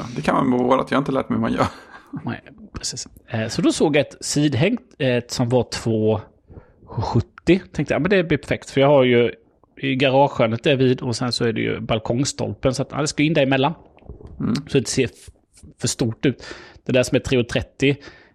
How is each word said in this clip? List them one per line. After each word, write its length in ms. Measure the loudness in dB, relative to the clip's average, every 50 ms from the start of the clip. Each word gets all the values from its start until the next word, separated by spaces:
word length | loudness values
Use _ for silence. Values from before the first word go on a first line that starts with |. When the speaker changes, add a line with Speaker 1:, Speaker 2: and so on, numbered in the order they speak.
| -6 -8 -8
Speaker 1:
Det 60 | -4
kan 140 | -2 -2 0
man 140 | 0 0 0
med 100 | 0 0
vårat. 320 | 2 2 0 0 0 -2
Jag 60 | -2 -2
har 40 |
inte 100 | -2 0
lärt 180 | -2 -4 -2 -2
mig 60 | -2 -2
hur 40 |
man 120 | -2 -2 0
gör. 140 | 0 -2 -2 -2 -10 -20 -20 -20 -20 -20 _ -16 -10 -8
Speaker 2:
Nej, 160 | -8 -10 -10 -12 -20 -20 -20 -20 -16 _ -12
precis. 300 | -12 -10 -10 -12 -14 -16 -18 -20 _ _
Eh, 200 | -6 -6 -6 -4
så 140 | -4 0
då 100 | 0 0
såg 240 | 2 2 2 2 4
jag 60 | 2
ett 160 | 0 0 -6 -12
sidhängt, 600 | -8 -4 -2 0 0 2 2 2 2 2 0 -2 -6 _ _ _
eh, 80 | 0 0 0
ett 160 | 0 -2 -4
som 180 | -4 -4 -2 2
var 180 | 2 2 2 0
två 500 | -6 -6 -2 -2 0 2 2 2 0 0 -4 -10 _ _ _ _ -20 -20 -20 _ _ _ -20
sjuttio. 760 | -12 -8 -6 -6 0 0 0 -2 -2 _ -8 _ 2 2 2 2 -6 -6
Tänkte, 200 | -6 -4 -2 -2
ja, 60 | -2
men 100 | 0 2
det 140 | 2 2 2
blir 140 | 2 -2 -2
perfekt. 320 | 0 -4 -6 -6 -6 -4
För 120 | 0 2
jag 60 | 4 6
har 160 | 6 6 6
ju 280 | 6 6 4 4 2 0 -6 _ _ _ _ _ _ _ -8
i 140 | -4 -4 -2
garagehörnet 680 | 2 2 4 4 4 4 4 2 0 0 0 0 0 0
där 120 | 0 2
vid, 260 | 4 4 2 2 0
och 140 | -2 -6 -6
sen 160 | -4 -4 -4
så 140 | -2 -2 -2
är 80 | -2 -2
det 80 | -2
ju 180 | -2 -4 -4 -6
balkongstolpen. 920 | -4 -4 -4 -4 -2 -2 -2 -2 -2 -4 -4 -6 -6 -6 -6 -2 -2 -2 -2
Så 80 | -2
att, 60 | -6 -6
ja, 100 | -4 -6
det 60 | -6 -4
ska 160 | -2 0 0
in 100 | 2 2
där 100 | 2 2
emellan. 300 | 2 2 2 2 0 -2 -4 -14 -20 _ -20 _ -20 -20 -20 -18 -20 -12 -8
Speaker 1:
Mm. 160 | -4 -4 -4 -4 -4 0
Speaker 2:
Så 120 | 0 0
det 80 | 0 0
ser 160 | -2 -2 -2
f-, 300 | -2 -4 -14 -20 -20 -20 _ _ _ _ _ -20 -20 -18 _
för 60 | -6 -6
stort 380 | -2 -2 -2 -4 -4 0 0
ut. 180 | -2 -2 -2 -10 -18 -18 -18 -20 -20 -20 -14 _
Det 60 | 0
där 120 | 2 2 2
som 120 | 2 0
är 40 | -2
tre 180 | 0 2 0 0
och 120 | 0 0
trettio, 460 | -2 -4 -4 -6 _ _ 0 0 0 0 -6 -20 -20 -20 -20 _ _